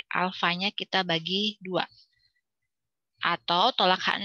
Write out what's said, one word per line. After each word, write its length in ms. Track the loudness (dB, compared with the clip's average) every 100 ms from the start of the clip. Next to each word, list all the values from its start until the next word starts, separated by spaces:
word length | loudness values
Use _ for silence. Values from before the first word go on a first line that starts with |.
| -6
alfanya 560 | -2 -2 0 -2 0 -4
kita 320 | -6 -2 -2
bagi 560 | 0 -2 -2 -2 -2 -6
dua. 240 | -4 -2 -2 -8 -20 _ _ _ _ _ _ _ _ _ _ _
Atau 480 | -2 -2 0 2 2
tolak 320 | 4 2 2
H 160 | 0 -2